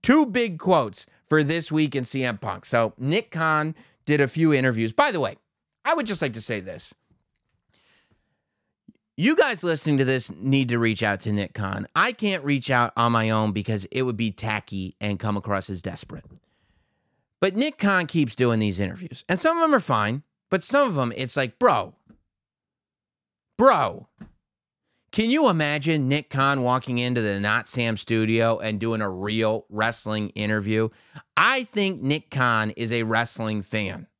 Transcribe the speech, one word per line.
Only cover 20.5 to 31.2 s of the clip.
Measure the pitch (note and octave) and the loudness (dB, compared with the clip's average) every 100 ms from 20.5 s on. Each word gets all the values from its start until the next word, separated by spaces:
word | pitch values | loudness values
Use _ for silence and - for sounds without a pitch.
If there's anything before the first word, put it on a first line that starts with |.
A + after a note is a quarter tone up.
but | F#3+ | -4
some | - C#4 C4+ | 0 2 2
of | |
them, | D3+ A#2+ - | 0 -2 -4
it's | B2+ C#3+ | -4 -2
like, | B2+ _ | -4 _
bro, | B3 B2 F#2 _ _ - _ _ _ _ _ _ _ _ _ _ _ _ _ - | 2 2 -2 _ _ -20 _ _ _ _ _ _ _ _ _ _ _ _ _ 4
bro, | C4 F#3+ A2 - - _ - _ _ _ _ _ _ _ _ | 6 6 2 -4 -18 _ -20 _ _ _ _ _ _ _ _
can | - A3+ | -2 2
you | D4 C#4 | 4 4
imagine | E3 D3 D3+ D3 D#3 C3 | 4 0 0 0 0 2
Nick | D3 - | 0 -2
Khan | C3+ C#3 C#3 | 0 2 2
walking | B2 B2+ C3 B2 | 2 0 0 -2
into | B2 A#2+ | 0 0
the | G#2+ G2 | 0 0
Not | G#2 A#2 - | 0 0 -2
Sam | B2+ A#2 G#2+ | -2 -2 -2
studio | - A2+ A2 A2+ A2+ A2 | 0 0 2 2 2 0
and | A2 G#2+ | -2 -4
doing | A2+ A2+ | -2 -2
a | G#2 | -4
real | F#2 G#2 A2 A2 G#2+ _ | -4 -4 0 0 -2 _
wrestling | G#2 A2 A#2 A2 G#2+ G#2 | -2 -2 -2 -6 -4 -4
interview? | - G#2 G#2+ G#2 A2 A2 _ _ D3+ | -4 -2 -2 0 -2 -2 _ _ -20